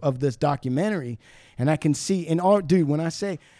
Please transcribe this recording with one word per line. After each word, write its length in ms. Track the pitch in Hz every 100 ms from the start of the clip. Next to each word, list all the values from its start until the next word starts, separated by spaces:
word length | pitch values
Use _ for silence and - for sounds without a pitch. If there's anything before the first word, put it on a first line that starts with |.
of 160 | 143 127
this 160 | 139 117
documentary. 840 | - 143 131 131 208 196 123 117 - - - -
And 120 | 131
I 60 | 156
can 160 | 156
see 300 | 139 - 190 160
in 140 | 165
all, 180 | 185 208
dude, 300 | 156 185 147
when 100 | 151
I 100 | 165
say, 300 | - 202 165 _